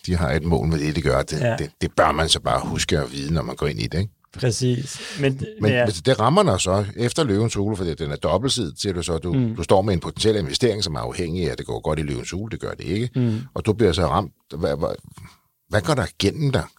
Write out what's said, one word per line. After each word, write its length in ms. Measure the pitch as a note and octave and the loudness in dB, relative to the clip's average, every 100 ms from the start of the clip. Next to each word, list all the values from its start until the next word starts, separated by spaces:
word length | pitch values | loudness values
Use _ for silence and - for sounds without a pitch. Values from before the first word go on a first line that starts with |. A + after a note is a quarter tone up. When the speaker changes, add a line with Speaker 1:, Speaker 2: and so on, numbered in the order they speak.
| - | -2
Speaker 1:
de 100 | F2+ | 0
har 160 | D#2+ | 2
et 120 | D#2 | 0
mål 240 | D#2+ D2+ D2+ | 2 2 2
med 120 | D#2+ | 0
det, 160 | D2+ D2 | 0 0
de 60 | |
gør. 200 | D2 C2 | 2 0
Det, 180 | C#2 D#2 | 0 -2
Speaker 2:
Ja. 140 | A#2 F#2 | 0 -2
Speaker 1:
det, 140 | D2 - | -4 -6
det 100 | E2+ - | -2 2
bør 160 | E2+ | 4
man 180 | D2 D#2+ | 2 0
så 100 | - | 0
bare 180 | B1+ A#1+ - | 2 0 0
huske 300 | - - E2 | -4 0 0
at 120 | C2 | 0
vide, 220 | C2+ C#2 | -4 -2
når 80 | D#2 | -2
man 140 | A1+ B1+ | -2 -4
går 120 | - | -4
ind 120 | A1 | -4
i 80 | A1+ | -4
det, 120 | D#2+ | -2
ikke? 140 | G#2+ - _ | -4 -6 _
Speaker 2:
Præcis. 680 | - C3 G#2+ B2+ B2 C#3 - - - | -4 -2 0 0 -2 -4 -10 -10 -2
Men, 200 | C#3 C3+ C#3 - | 0 0 -6 0
Speaker 1:
Men 100 | G#2 | 2
Speaker 2:
ja. 140 | B2 A#2+ | 4 2
Speaker 1:
hvis 160 | F2+ | 2
det 180 | G#2 C3 | 2 4
rammer 240 | A2 F3 | 4 6
dig 160 | F#3+ F#2+ | 4 2
så 240 | - F#2+ G2+ G2+ | 2 2 0 -2
efter 260 | A#2+ - | -2 0
Løvens 300 | C#3+ G2+ A2+ | 2 2 2
Hule, 220 | G#2 G2+ G#2 | 0 -2 -2
fordi 160 | F2+ | -2
den 180 | D2+ D2+ | -4 -4
er 40 | D2 | -2
dobbeltsidet, 640 | E2+ F2 C3 B2 F2+ - | 0 2 2 0 -2 -4
siger 140 | G#2 | -4
du 80 | F2+ | -2
så, 140 | E2+ E2 | -2 -2
du, 160 | F2 | 0
Speaker 2:
Mm. 220 | C3+ A#2+ D#2+ | 0 0 -2
Speaker 1:
du 80 | |
står 180 | D#2+ G2+ | 2 4
med 120 | G#2 | 4
en 60 | F2+ | 0
potentiel 360 | E2 - A2 G#2+ | -2 0 2 2
investering, 480 | D#2+ C#2 A#2+ G#2 | 0 2 2 2
som 120 | F2+ C#2+ | -2 -4
er 40 | |
afhængig 480 | A#1 B1 F2 F2 D#2+ | -6 -4 -4 -2 -2
af, 40 | |
at 60 | B1 | -4
det 80 | C#2 | -6
går 140 | A1+ | -4
godt 180 | D2+ D#2 | -2 -2
i 20 | |
Løvens 300 | D2 B1+ A#1+ | -2 -4 -6
Hule, 200 | F2 A2 | -8 -8
det 80 | D#2+ | -8
gør 120 | - | -8
det 120 | - | -8
ikke. 260 | - G2+ A#2+ C3 | -4 -4 -2 0
Speaker 2:
Mm. 240 | A#2+ A2 C3+ | 0 0 -4
Speaker 1:
Og 120 | - - | -2 0
du 80 | |
bliver 180 | G#2+ G#2+ | 4 4
så 160 | E2 E2 | 4 2
ramt. 260 | D2+ - - _ D#2 | 2 0 -8 _ -4
Hvad, 200 | E2+ C#2+ | -2 0
hvad, 120 | E2 G1+ - - - - _ _ _ | -2 -4 -12 -20 -20 -20 _ _ _
hvad 120 | G#2+ | -2
går 120 | - | 0
der 120 | C#3 F2+ - | 0 -2 0
gennem 320 | G2 - C#3+ | 0 0 0
dig 120 | B2 - | 0 -2